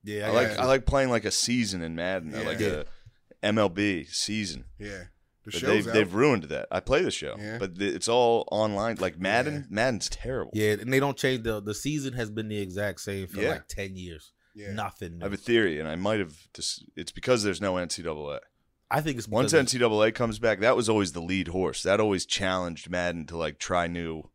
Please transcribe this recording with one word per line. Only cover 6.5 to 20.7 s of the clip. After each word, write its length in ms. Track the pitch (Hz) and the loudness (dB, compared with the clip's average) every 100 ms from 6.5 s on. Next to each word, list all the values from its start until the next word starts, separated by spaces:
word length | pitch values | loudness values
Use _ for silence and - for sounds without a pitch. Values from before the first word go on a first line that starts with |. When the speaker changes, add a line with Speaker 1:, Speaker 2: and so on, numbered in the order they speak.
| 71 - | -6 -2
Speaker 2:
I 80 | 92 | -4
play 220 | - 143 | 2 2
the 100 | 160 | 2
show, 240 | - 73 57 | -2 -6 -8
Speaker 3:
Yeah. 200 | 107 117 | -10 -6
Speaker 2:
but 200 | 98 85 | -6 -2
the, 100 | 101 | -2
it's 140 | 92 110 | 0 2
all 400 | 120 120 117 - | 4 6 4 2
online. 460 | 101 110 101 113 110 | 2 2 2 -2 -2
Like 180 | 92 82 | -4 -2
Madden, 340 | 92 113 143 147 | 0 2 0 -4
Speaker 3:
Yeah. 60 | 139 | -4
Speaker 2:
Madden's 380 | 104 127 107 - | 0 0 0 -4
terrible. 440 | - 117 131 80 | -6 -6 -4 -4
Speaker 1:
Yeah, 220 | 107 107 104 | 0 2 0
and 140 | 110 | 2
they 80 | 135 | 2
don't 160 | 139 131 | 2 0
change 260 | 135 131 | 0 0
the, 160 | 113 107 | -2 -4
the 140 | 104 | -4
season 400 | 101 139 151 135 | -4 -2 -2 -4
has 160 | 123 110 | -4 -4
been 180 | 107 110 | -4 -4
the 100 | 104 | -4
exact 420 | 98 92 104 87 | -4 -2 -4 -4
same 260 | - 98 92 | -6 -6 -6
for 140 | 98 | -2
Speaker 2:
Yeah. 80 | 117 | -2
Speaker 1:
like 180 | 160 - | -2 -8
ten 300 | - 98 95 | -10 -8 -10
years. 340 | 90 78 - _ _ 107 | -12 -14 -18 _ _ -16
Speaker 3:
Yeah. 160 | 101 | -10
Speaker 1:
Nothing 460 | 104 101 - 87 85 | -6 -6 -8 -12 -8
Speaker 2:
I 60 | 98 | -6
have 60 | |
Speaker 1:
new. 20 | 101 | -6
Speaker 2:
a 20 | |
theory, 400 | - 117 98 76 | 4 4 4 0
and 120 | 78 | -4
I 80 | 82 | -2
might 240 | 101 110 | 0 0
have 260 | 87 73 _ | -2 -8 _
dis-, 320 | - - - - - | -8 -8 -8 -12 -12
it's 160 | 85 | -12
because 320 | - - 123 | -8 0 2
there's 160 | 104 82 | 2 0
no 160 | 101 92 | -2 -2
N 140 | 87 | -2
C 120 | - | -6
double 300 | 82 76 73 | -6 -6 -8
A. 80 | 71 _ _ _ _ _ | -10 _ _ _ _ _
Speaker 1:
I 120 | 147 | -2
think 160 | 156 127 | -2 -6
it's 100 | 107 | -2
Speaker 2:
Once 240 | 107 117 | 0 4
Speaker 1:
because 80 | 156 | 4
Speaker 2:
N 80 | 127 | 4
C 100 | 127 | 2
double 240 | 120 107 | 4 6
A 120 | 110 | 4
comes 260 | 113 117 107 | 4 -2 0
back, 220 | 117 98 | 0 4
that 160 | 110 | 4